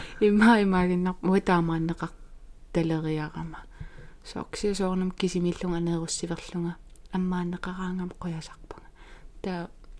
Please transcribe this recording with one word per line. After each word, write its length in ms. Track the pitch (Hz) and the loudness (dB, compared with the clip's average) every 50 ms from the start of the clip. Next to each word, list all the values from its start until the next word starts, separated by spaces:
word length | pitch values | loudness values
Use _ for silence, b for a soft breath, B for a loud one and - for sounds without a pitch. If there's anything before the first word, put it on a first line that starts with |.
| - | -4
<laughs> 160 | - - - | -6 0 4
имма, 420 | 214 208 208 208 214 226 233 214 | 4 6 8 8 8 8 8 8
иммаагиннар-, 560 | 202 196 185 180 180 180 180 180 180 185 180 - | 6 4 4 4 4 4 2 2 2 0 -2 0
муатаамааннеқар 880 | - 180 190 196 190 202 185 170 170 165 165 160 160 175 170 - 170 170 - - - - - - - - - - - - | 2 4 4 4 6 6 4 4 4 2 0 0 0 -2 -2 -4 -6 -8 -8 -10 -18 -18 -18 -18 -18 -18 -18 -18 -8 -2
талериарама. 920 | - 170 165 160 160 156 160 156 156 156 151 151 - 160 165 165 156 - - B B B B B B B B B B B - | 0 0 2 2 0 0 -2 -2 -2 -2 -4 -4 -6 -8 -8 -8 -10 -12 -16 B B B B B B B B B B B -16
So, 220 | - - - - - | -12 -10 -10 -10 -8
кисиасоорнам 600 | - - - 208 196 190 196 185 185 185 185 185 | -6 -2 -2 0 0 2 0 0 2 0 0 -2
кисимиллунг 640 | 180 - 196 180 - 180 175 175 170 - 185 180 170 | 0 0 0 0 2 2 0 0 0 0 -2 -2 0
анеруссиверлунга, 1000 | 170 170 170 170 165 165 165 - - - 170 170 165 - - - 175 170 170 170 - - - - - - - - | 0 0 0 0 -2 -2 -4 -6 -4 -4 -4 -4 -6 -6 -6 -4 -4 -4 -4 -4 -8 -12 -20 -20 -20 -10 -4 -2
аммааннеқараангам 1000 | 185 185 185 180 180 175 175 180 180 - 185 180 185 185 180 185 185 180 180 - - | 0 0 0 0 0 0 -2 -4 -4 -6 -6 -6 -6 -4 -4 -4 -4 -6 -6 -8 -8
қуясарпага. 680 | - 175 165 160 156 - - - - - - - - - B B B B B B B B - - | -6 -6 -6 -6 -8 -12 -16 -16 -16 -16 -16 -16 -18 -20 B B B B B B B B -12 -8
Таа 280 | - 196 185 175 170 - - - - - - | -6 -4 -4 -4 -6 -8 -12 -16 -18 -18 -14